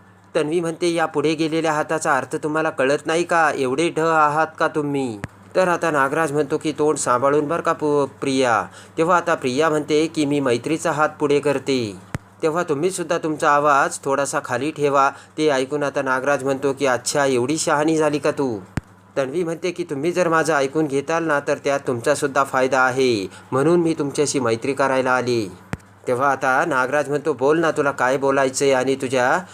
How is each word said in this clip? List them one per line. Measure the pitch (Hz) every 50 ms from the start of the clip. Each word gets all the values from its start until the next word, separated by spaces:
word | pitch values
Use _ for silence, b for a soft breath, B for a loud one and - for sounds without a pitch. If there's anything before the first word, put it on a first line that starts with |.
| - - - - _ - -
तन्वी | 170 147 151 165 180
म्हणते, | 165 165 160 - 175 170 165
"या | 165 160
पुढे | 156 151 147 139 156 165
गेलेल्या | 147 165 151 160 165 156 160 151
हाताचा | 151 147 147 160 156 - 165 143
अर्थ | 127 123 123 160
तुम्हाला | 156 160 151 151 156 156 160
कळत | - - 131 135 147 151 -
नाही | 156 160 175 165
का? | - 175 165 160 147 127
एवढे | 139 131 127 131 143 170 165
ढ | 139 156
आहात | 160 165 160 156 151 147 147 160 156 156 - -
का | 160
तुम्ही?" | 151 156 156 147 143 143 139 135 120 107 101 98 - - - - - -
तर | 185 185
आता | 175 170 160 170 165
नागराज | 151 143 135 139 147 160 165 143
म्हणतो | 139 151 147 135 156
की | 151 - 156
"तोंड | 139 - 147 151 151
सांभाळून | 139 - 135 123 120 131 139 143 151 151
बरं | 147 170 170
का | 156 165 160
पु-, | 156 151 147 147 143 139 135 - -
प्रिया." | - 139 131 135 131 123 113 101 92 92 B B B B B
तेव्हा | 160 160 170 185
आता | 170 170 175 160
प्रिया | - - 127 123 139 160 160
म्हणते | 151 151 143 - 151 151 160
की | 160 - 156 151
"मी | 143 147 143
मैत्रीचा | 139 127 120 117 113 143 160 156 - 170
हात | 147 151 156 143 - -
पुढे | 151 139 143 143
करते." | 135 147 139 131 - 139 135 127 113 104 92 90 92 - - - - - - - 160
तेव्हा | 156 151 175 170
तुम्हीसुद्धा | - 147 139 165 190 180 180 170 151 170
तुमचा | 165 170 156 156 147 165 151
आवाज | 147 147 147 151 139 139 156 175 - - -
थोडासा | 139 135 139 139 131 - 143 -
खाली | - 123 120 139 156
ठेवा. | 151 147 147 139 139 139 135 139 135 B B B B
ते | 156 156 151
ऐकून | 139 131 135 131 147 143 147
आता | 139 135 147
नागराज | 135 135 131 131 127 143 143 131 131
म्हणतो | 139 139 135 139 139 131
की | 117 139
"अच्छा, | 131 123 120 - - - 147 139
एवढी | 139 131 120 123 131 156
शहाणी | 156 - 170 151 143 156 160 160
झाली | 156 156 151 147 143
का | - 156
तू?" | 139 147 139 127 110 98 92 - - - - - - - - - -
तन्वी | 139 135 131 139 180 175
म्हणते | 165 165 147 180 180
की | 170 175 170
"तुम्ही | 170 151 135 147 180
जर | 156 175 180
माझं | 170 165 160 151 156 156
ऐकून | 147 135 - - 156 160
घेताल | 139 135 139 143 - 165 165 165
ना, | 160 147 143
तर | 143 156 143 127 -
त्यात | 143 139 139 -
तुमचासुद्धा | 143 127 117 120 147 139 135 151 139 131 143 135
फायदा | - - 131 131 131 135 131
आहे, | 127 131 123 135 131 127 117 101 92 B B B B -
म्हणून | 127 131 143 160 175 175
मी | 165 165 156 -
तुमच्याशी | 147 139 135 151 147 - - 139
मैत्री | 123 113 113 113 - - 131
करायला | 135 139 135 131 131 127 127
आली." | 127 127 120 123 123 117 104 92 95 - - - - - - - - - -
तेव्हा | 127 123 123 139 139
आता | 135 123 139 131 127 139 165
नागराज | 170 139 127 127 127 139 151 143 135
म्हणतो, | 147 143 - 160 139
"बोल | 123 131 143 156 170
ना, | 165 156
तुला | 143 151 139 139
काय | - - 123 127 135
बोलायचंय | 139 139 135 139 139 135 135 131 - 143 139 135
आणि | 127 127 135 135
तुझ्या | 135 135 120 131 127 123 135 156 185 185 B